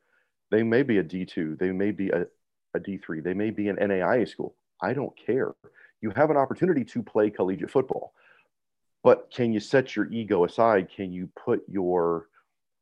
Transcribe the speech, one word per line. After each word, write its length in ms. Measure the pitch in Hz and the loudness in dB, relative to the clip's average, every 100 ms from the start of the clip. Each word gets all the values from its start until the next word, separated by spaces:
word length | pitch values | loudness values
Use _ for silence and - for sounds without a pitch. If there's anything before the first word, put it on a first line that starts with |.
| _ _ _ _ _ | _ _ _ _ _
they 120 | 110 | 0
may 200 | 113 117 | 2 2
be 160 | 139 101 | 4 2
a 40 | |
D 220 | 80 92 90 | 0 -4 -6
two, 300 | - 78 78 | -6 -6 -2
they 160 | 92 | -2
may 200 | 92 101 | 0 -2
be 180 | 95 95 | -2 -2
a, 180 | 85 90 _ _ _ _ 85 | -2 -2 _ _ _ _ -8
a 40 | |
D 180 | 92 95 | -8 -10
three, 240 | - 80 | -8 -6
they 120 | 82 | -4
may 160 | 95 110 | -4 -4
be 200 | 107 104 | -2 -4
an 100 | 92 | 0
N 120 | 101 | 0
A 100 | 95 | 0
I 140 | 87 123 | 2 2
A 100 | 101 | 0
school. 280 | - - - _ _ | -4 -10 -12 _ _
I 120 | 92 | -4
don't 240 | 131 123 - | -4 -6 -8
care. 380 | - 127 - - - _ - _ | -4 -2 -2 -6 -20 _ -20 _
You 100 | 110 | -6
have 180 | 104 151 | 0 2
an 80 | 143 | 2
opportunity 480 | 135 - 180 147 110 | 0 0 0 0 -2
to 160 | 120 | -6
play 300 | 104 110 107 | -2 2 2
collegiate 400 | 107 92 95 - | 2 -2 -2 -2
football, 420 | 135 127 - - _ _ _ _ _ _ _ _ _ | 0 0 -4 -8 _ _ _ _ _ _ _ _ _
but 280 | 123 123 - | 4 4 2
can 200 | - 120 | -2 0
you 80 | 107 | 0
set 360 | - 135 131 107 | 2 2 2 -2
your 100 | 98 | -4
ego 320 | 113 104 98 | -4 0 2
aside? 460 | 87 - 113 104 87 - | 2 4 4 4 2 -6
Can 160 | 95 | -8
you 160 | 90 90 - | -8 -10 -8
put 280 | - 117 - | -4 -4 -4
your, 600 | 95 90 90 85 82 - _ _ _ _ _ | -4 0 0 0 -2 -6 _ _ _ _ _